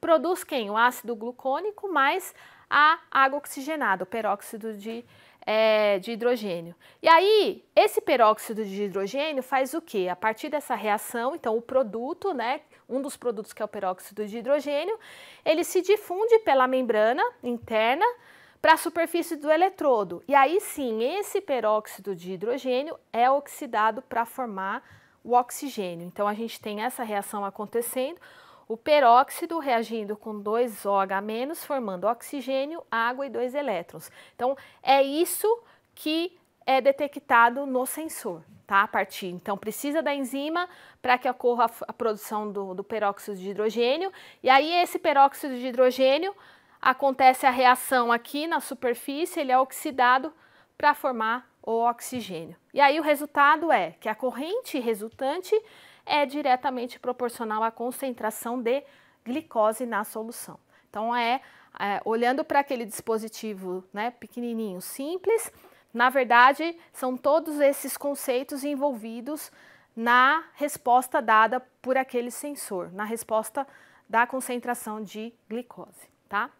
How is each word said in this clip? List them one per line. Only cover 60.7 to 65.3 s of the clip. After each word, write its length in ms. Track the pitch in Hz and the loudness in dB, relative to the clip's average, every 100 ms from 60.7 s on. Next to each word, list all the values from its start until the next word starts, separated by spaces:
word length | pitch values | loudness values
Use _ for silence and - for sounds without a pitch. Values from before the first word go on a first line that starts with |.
| _ _ | _ _
Então, 260 | 208 220 240 | -8 -4 0
é, 260 | 233 262 - - _ - | 0 -2 -4 -20 _ -8
é, 220 | 196 196 | -4 -4
olhando 400 | - 226 240 269 | -2 0 2 0
pra 160 | 311 285 | 2 0
aquele 260 | 285 254 226 | 2 -2 -6
dispositivo, 1000 | - - 220 220 - 220 196 190 185 185 | -10 -4 -4 -4 -10 -10 -8 -8 -8 -8
né, 180 | 202 226 | -8 -8
pequenininho, 720 | 247 220 - 240 226 220 180 | -8 -16 -10 -6 -4 -6 -8
simples, 680 | - - 277 359 370 | -12 -10 -8 -4 0